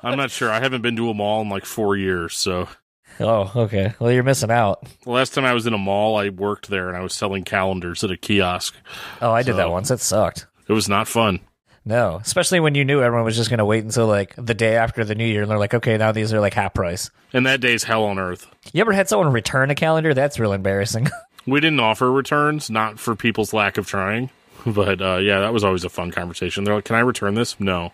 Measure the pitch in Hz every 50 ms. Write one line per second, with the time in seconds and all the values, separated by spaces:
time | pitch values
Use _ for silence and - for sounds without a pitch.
0 | - 117 127 139 135 123 - - 127 113 107 113 131 131 127 123 110 120 117 113
1 | 117 117 107 104 104 104 107 110 110 104 98 95 - - - - 110 101 101 98
2 | 95 95 92 87 85 82 - - - 101 90 90 90 - - _ _ _ _ _
3 | _ _ - - 113 107 113 107 98 98 - 123 113 101 107 98 95 104 110 -
4 | 120 120 123 127 123 135 135 123 - 107 117 120 113 101 95 - - - - _
5 | _ 123 120 127 131 - - 147 135 127 123 120 113 120 113 101 95 98 98 101
6 | 107 110 110 107 101 101 95 90 98 104 104 - - - 101 92 90 90 90 87
7 | 92 92 - - 117 101 98 98 92 - - 101 95 95 95 92 87 87 87 -
8 | - 98 92 - - - 107 101 95 90 90 90 - - - - _ - - -
9 | - - - - 120 120 113 117 127 127 110 92 87 85 85 90 104 - 127 117
10 | - - 92 107 101 85 - - - _ _ _ _ - 107 110 95 98 101 101
11 | 110 - - 117 113 107 92 - - _ _ _ _ _ _ _ _ 107 107 120
12 | 117 95 80 92 110 - - 185 170 - 165 170 160 156 143 143 139 131 143 143
13 | 127 120 117 117 113 113 110 117 117 104 123 113 104 101 110 110 107 110 110 123
14 | 113 110 107 101 98 - - - 123 117 117 92 113 113 110 117 113 113 - -
15 | 113 104 107 107 117 117 110 104 104 104 107 104 104 101 - 120 - 120 110 107
16 | 110 110 107 110 107 110 110 107 104 98 - 110 101 98 _ 113 98 85 87 -
17 | - - _ _ _ _ - 127 127 131 135 131 120 123 120 113 - - 113 113
18 | 107 104 98 95 95 90 87 - - - - _ _ - - 156 214 233 196 196
19 | 190 - 220 208 180 151 131 113 - - - 135 131 139 147 - 170 160 160 160
20 | 156 165 139 131 139 147 - - 113 104 98 98 95 98 98 98 101 104 - 113
21 | 127 - - - - _ _ - _ - 131 147 151 160 156 135 117 110 110 -
22 | 127 127 131 139 131 - 151 147 147 151 151 151 - - 110 110 110 110 104 113
23 | - - 113 104 - 117 107 - 107 - - 110 104 98 - - 98 - - 98
24 | 95 98 104 117 127 131 _ _ _ _ - - - 123 107 104 98 101 95 90
25 | 95 95 92 90 95 104 101 98 98 107 117 113 104 98 92 90 87 87 - -
26 | 87 87 82 - 87 87 87 - 92 90 - 101 98 104 104 104 - - 113 113
27 | 120 127 113 - - 101 101 113 120 - - _ 101 98 92 87 85 85